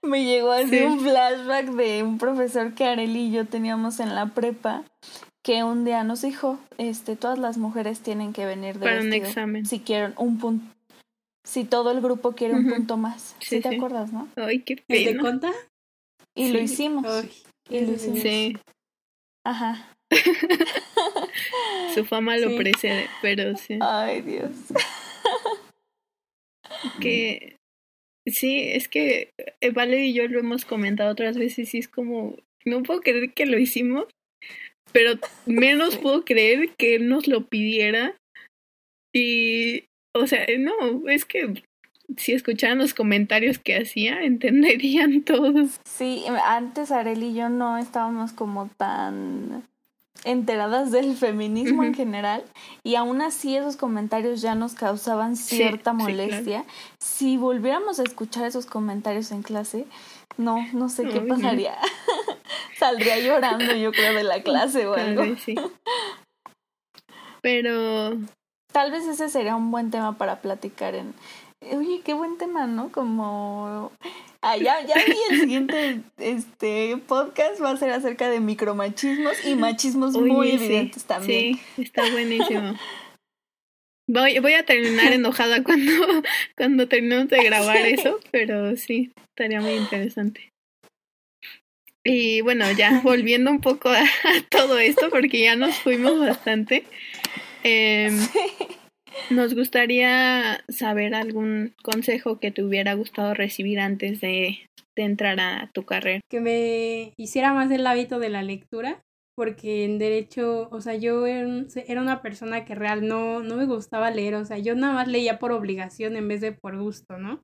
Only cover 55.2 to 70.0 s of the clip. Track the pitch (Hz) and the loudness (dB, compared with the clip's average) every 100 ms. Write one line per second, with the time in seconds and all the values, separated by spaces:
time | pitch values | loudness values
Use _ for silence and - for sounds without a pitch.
55.2 | 226 240 - 233 226 214 - 233 214 196 | 0 -2 -4 2 2 2 -2 0 -2 -2
56.2 | 202 208 233 208 311 - - _ - - | -4 -4 -4 -6 -8 -16 -20 _ -8 -2
57.2 | 269 262 254 247 233 302 415 330 247 247 | 0 2 2 0 0 0 0 -2 -4 -4
58.2 | 220 233 240 247 247 226 214 202 214 208 | -8 -4 -4 -6 -8 -6 -4 -4 -4 -4
59.2 | 220 208 208 214 214 220 285 - - - | -4 -8 -6 -6 -6 -8 -10 -14 -20 -20
60.2 | _ - 233 226 233 247 247 247 254 233 | _ -4 -2 -2 -2 -4 -4 -2 -2 -2
61.2 | 226 254 254 247 403 - 392 - - 466 | 0 0 2 0 -2 -2 -4 -4 -4 -2
62.2 | 427 - - - - - 277 240 220 226 | -4 -8 -10 -12 -12 0 2 4 2 4
63.2 | 247 285 247 226 240 233 220 220 208 214 | 4 4 4 2 2 2 0 2 2 4
64.2 | 208 185 302 277 262 262 202 208 220 208 | 0 0 0 2 2 2 2 0 0 0
65.2 | - 240 - 220 339 359 - 494 427 - | 0 -2 -4 -6 -6 -8 -6 -6 -6 -12
66.2 | _ _ - _ _ _ _ - _ - | _ _ -20 _ _ _ _ -20 _ -20
67.2 | - - 247 247 240 233 226 220 214 233 | -20 -6 0 0 0 0 0 -2 -2 -4
68.2 | 208 _ _ _ _ 285 285 311 330 302 | -8 _ _ _ _ 0 2 0 -4 -4
69.2 | 311 285 214 226 226 233 233 226 | -4 -2 -2 -2 -2 -2 -2 -2